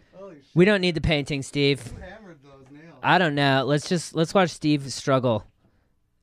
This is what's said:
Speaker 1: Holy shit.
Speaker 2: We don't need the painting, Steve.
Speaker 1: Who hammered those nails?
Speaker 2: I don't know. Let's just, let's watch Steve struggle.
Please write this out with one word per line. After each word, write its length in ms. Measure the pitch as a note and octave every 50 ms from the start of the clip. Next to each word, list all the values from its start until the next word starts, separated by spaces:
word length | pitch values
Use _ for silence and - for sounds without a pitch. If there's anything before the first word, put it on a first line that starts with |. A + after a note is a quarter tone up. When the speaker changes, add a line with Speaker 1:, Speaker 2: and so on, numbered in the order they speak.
| _ _ _
Speaker 1:
Holy 200 | - - - D#3+
shit. 80 | - - _ -
Speaker 2:
We 100 | D#3 F3+
don't 160 | G#3+ G#3 F#3+
need 140 | F3+ F3+ E3
the 60 | D#3+ -
painting, 400 | F3 D#3+ C#3+ C3+ - D3+ C#3 C3
Steve. 400 | - - C#3+ C#3+ C#3 C#3 - - -
Speaker 1:
Who 120 | - -
hammered 380 | F#3+ F#3 G3 - G#3 F#3 D#3 - -
those 280 | - - - - -
nails? 260 | - - - E3+ - - -
Speaker 2:
I 160 | C3+ D#3+ F#3
don't 160 | F#3 D#3 C#3+
know. 300 | C#3+ C#3+ C#3 C3+ C3+ C3
Let's 200 | C3 D3 D3+ - -
just, 260 | F#3 D#3+ - - -
let's 180 | D#3 E3 - -
watch 180 | G3+ F3+ D#3
Steve 400 | - - - D3+ D3 C#3+ C#3 C3 -
struggle. 520 | - - D3 C3+ C3 A#2+ B2 A2+ G#2 - - _ _ _ _ _ _ _ _ _ _ _ _ _ _